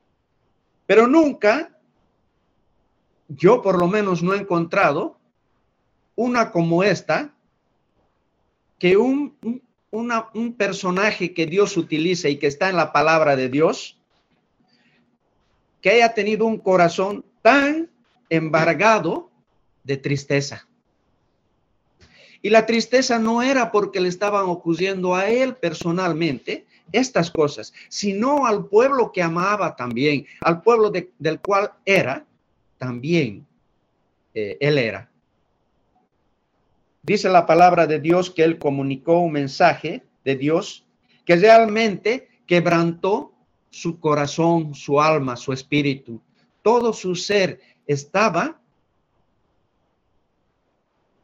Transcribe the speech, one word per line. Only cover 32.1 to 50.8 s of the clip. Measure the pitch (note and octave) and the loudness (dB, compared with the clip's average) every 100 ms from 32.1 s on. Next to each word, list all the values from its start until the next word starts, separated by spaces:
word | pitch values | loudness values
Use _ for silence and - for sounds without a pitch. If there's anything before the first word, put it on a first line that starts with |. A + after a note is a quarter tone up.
| G3+ - _ _ _ _ - | -6 -12 _ _ _ _ -14
también, | B2+ A#2+ C#3 E3+ B2+ G2 C#3 _ _ _ _ _ _ _ _ | -10 -8 -2 -2 -2 -6 -20 _ _ _ _ _ _ _ _
eh, | G#2+ G#2 - | -10 -10 -4
él | C#3+ D3 | -2 0
era. | A#2 G2 - _ _ _ _ _ _ _ _ _ _ _ _ _ _ _ _ _ _ _ | -2 -6 -14 _ _ _ _ _ _ _ _ _ _ _ _ _ _ _ _ _ _ _
Dice | C#3+ G3+ F#3+ | -4 -2 2
la | F#3 - | 4 4
palabra | D#3+ F3+ E3+ D#3 | 6 6 6 2
de | D3+ | 0
Dios | D3+ F3+ F3+ | 0 0 0
que | - | 0
él | D#3+ D#3+ | 0 0
comunicó | D3+ C#3 C3+ C3+ - E3+ | -4 -4 -4 -4 0 2
un | F3 | 2
mensaje | D3+ C#3 - F3 C#3 D#3 A3+ - _ | -2 -4 2 2 2 -6 -12 -16 _
de | C3 C3 | -6 -4
Dios | C#3+ E3 G3 - _ _ _ _ | -2 -2 -4 -12 _ _ _ _
que | - E3+ | 0 4
realmente | G#3+ A3+ A3+ G#3 A3+ F3+ G#3 C4 - _ - | 8 8 6 0 -2 -2 -4 -6 -8 _ 0
quebrantó | F3 E3+ E3+ E3+ E3+ F#3+ A3+ D4 _ _ _ _ | 0 2 2 0 -2 -2 -2 -4 _ _ _ _
su | - F3 E3 | -12 -10 -4
corazón, | D#3 D3 C#3 - E3 E3+ D#3 | -2 0 -2 0 0 0 -2
su | C#3 - C#3+ | -8 -2 2
alma, | D3+ D#3 C3 B2 | 4 2 -2 -8
su | - | -8
espíritu. | C3 - D3 C#3+ C3+ - A2+ _ _ _ _ | -8 -2 -2 0 -4 -8 -18 _ _ _ _
Todo | G#3 A#3+ A#3 | 0 2 0
su | G#3+ F#3 F3 | -4 -6 -6
ser | - G3+ F3+ B2 _ _ - | -2 0 -2 -4 _ _ -6
estaba | C#3+ - F#3+ A3 E3 C4 - _ _ _ _ _ _ _ _ _ _ _ _ _ _ _ _ _ _ _ _ _ _ | -6 -4 0 0 0 -4 -8 _ _ _ _ _ _ _ _ _ _ _ _ _ _ _ _ _ _ _ _ _ _